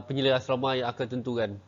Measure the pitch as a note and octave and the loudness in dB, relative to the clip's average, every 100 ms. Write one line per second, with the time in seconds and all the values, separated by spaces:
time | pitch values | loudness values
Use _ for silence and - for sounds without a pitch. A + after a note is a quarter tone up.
0 | A2+ C3+ C3+ B2+ C3 B2+ C3 C3 A#2+ A#2 | 0 2 4 4 2 0 2 0 -2 -2
1 | A#2+ B2 B2 A#2 G#2 G2+ | -4 -2 -2 0 -2 -4